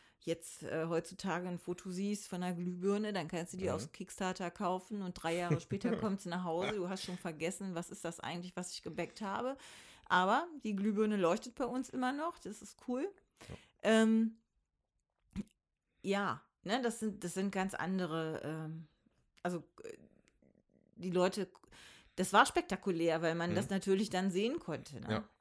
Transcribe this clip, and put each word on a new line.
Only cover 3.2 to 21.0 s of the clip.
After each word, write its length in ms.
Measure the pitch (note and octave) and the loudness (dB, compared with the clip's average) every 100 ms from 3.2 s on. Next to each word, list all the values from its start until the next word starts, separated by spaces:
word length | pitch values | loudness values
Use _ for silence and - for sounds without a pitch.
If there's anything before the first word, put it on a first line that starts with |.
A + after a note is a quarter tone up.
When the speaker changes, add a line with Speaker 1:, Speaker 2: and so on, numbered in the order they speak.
| D#3+ | -2
Speaker 1:
kannst 260 | F3 F3 | -4 -4
du 40 | F#3 | -4
die 80 | F#3 | -2
Speaker 2:
Mhm. 60 | |
Speaker 1:
auf 200 | A2 C3+ | -2 -4
Kickstarter 580 | - - - F#3 F#3 F3 | -10 -12 -4 -4 -2 -6
kaufen 500 | - G3 F#3 - G#3 | -2 0 0 -2 -6
und 120 | F#3 | -6
drei 220 | - - E3+ | -4 -2 0
Jahre 240 | F3 D#3+ | 2 0
später 320 | - G3 A#3+ | 0 -4 0
Speaker 2:
<laughs> 200 | - G#3+ | 0 0
Speaker 1:
kommt's 140 | G3 F3+ | -2 -4
nach 180 | F3 F3+ | -4 -2
Hause, 300 | E3 G3 G#3+ | 0 0 -2
du 120 | F3+ | -2
hast 140 | F#3+ | -4
schon 140 | - F3+ | -6 -6
vergessen, 580 | F#3 D#3 F#3+ C#4+ G3 E3+ | -6 -4 -4 -4 -6 -6
was 140 | E3+ | -6
ist 160 | - E3 | -8 -8
das 140 | E3+ | -6
eigentlich, 340 | - E3+ F3+ F3+ | -6 -6 -6 -8
was 160 | F3+ | -8
ich 100 | - | -8
gebackt 380 | - D#3 E3+ - | -8 -6 -6 -6
habe. 360 | G#3 G3+ B3 C#4 - - - - - | -4 -2 -2 -4 -10 -20 -20 -20 2
Aber 420 | F3+ F#3 A#3+ E4+ D4+ | 4 6 4 2 -6
die 120 | A3 G3+ | -4 0
Glühbirne 420 | G3+ G3+ G#3+ G#3+ | 2 4 4 6
leuchtet 380 | E3+ G3+ A#3+ - | 6 4 0 -4
bei 100 | B3+ | -2
uns 240 | B3 B3 | -2 -4
immer 240 | B3+ B3+ | -2 -2
noch, 260 | C#4+ D#4+ E4+ | 0 -4 -6
das 220 | - G#3+ | -10 -12
ist 160 | G#3 - - | -14 -14 -4
cool. 200 | B3 F4+ - _ _ - | -2 -2 -6 _ _ -16
Speaker 2:
Ja. 60 | - - _ | -16 -16 _
Speaker 1:
Ähm, 540 | - A3 A3 A3+ A3+ - _ _ _ _ _ _ _ _ _ - - _ _ _ _ _ | 4 6 8 6 4 0 _ _ _ _ _ _ _ _ _ -8 -8 _ _ _ _ _
ja, 400 | - G3 G3 B2+ - _ | -2 0 0 -4 -8 _
ne, 180 | E3+ A#3+ | -2 0
das 180 | A#3+ A3 | 0 0
sind, 240 | A3 G3 | -2 -2
das 100 | F3+ | -4
sind 180 | F#3+ G3 | 0 0
ganz 220 | F#3+ F#3+ | 0 -2
andere, 680 | - E3 F#3+ F3+ D#3+ D#3+ D#3 | -2 -2 0 0 0 -2 -2
ähm, 440 | - D#3+ D#3 D#3+ D#3+ _ _ _ _ _ | -4 -4 -6 -8 -12 _ _ _ _ _
also, 200 | F3 F3 - - | -4 -4 -6 -16
äh, 140 | - - - _ _ _ - _ _ _ _ | -14 -14 -18 _ _ _ -20 _ _ _ _
die 160 | - | -8